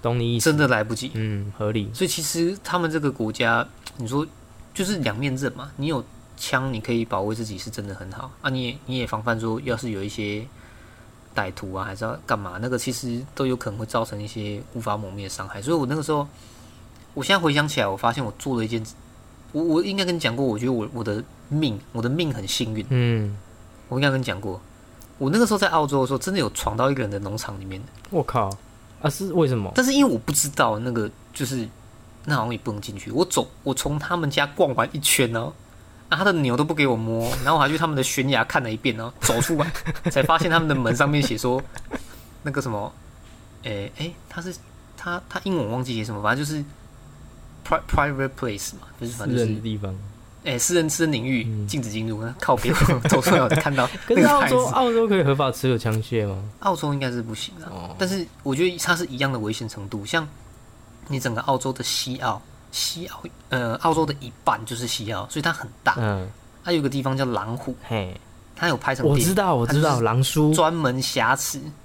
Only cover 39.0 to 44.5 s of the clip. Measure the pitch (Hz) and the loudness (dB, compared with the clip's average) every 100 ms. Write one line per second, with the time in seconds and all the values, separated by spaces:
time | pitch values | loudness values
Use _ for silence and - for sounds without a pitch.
39 | 117 - - 117 - 160 160 - 160 - | -8 -2 2 2 2 2 0 -2 -4 -2
40 | 175 139 143 - 180 165 156 135 117 120 | 0 2 4 4 4 4 4 2 2 4
41 | 143 147 135 110 127 131 - - - - | 4 4 2 0 0 0 -4 -12 -10 -10
42 | - - - - 147 139 127 104 104 - | -10 -16 -18 -10 -4 -4 -2 -4 -6 -10
43 | - - - - - - 123 101 101 - | -20 -20 -20 -20 -20 -14 -8 -6 -8 -8
44 | 160 - - - 175 | -10 -10 -14 -12 -10